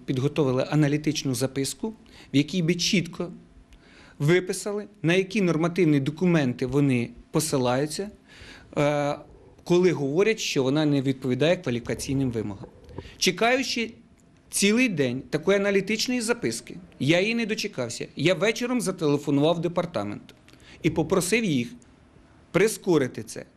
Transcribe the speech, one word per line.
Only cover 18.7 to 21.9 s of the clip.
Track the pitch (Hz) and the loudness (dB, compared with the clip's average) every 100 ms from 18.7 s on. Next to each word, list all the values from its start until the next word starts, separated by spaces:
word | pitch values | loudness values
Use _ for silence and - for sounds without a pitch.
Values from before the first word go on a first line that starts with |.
| 247 | -2
зателефонував | 180 185 151 143 147 139 151 175 | -4 -2 0 0 0 2 2 2
в | |
департамент | 170 175 170 - 104 104 - - - - - - | -2 -4 -4 -6 -6 -8 -14 -20 -20 -20 -20 -4
і | 165 | -2
попросив | 120 156 185 170 233 220 | 0 0 0 2 0 0
їх | 135 117 - - | 0 -2 -8 -20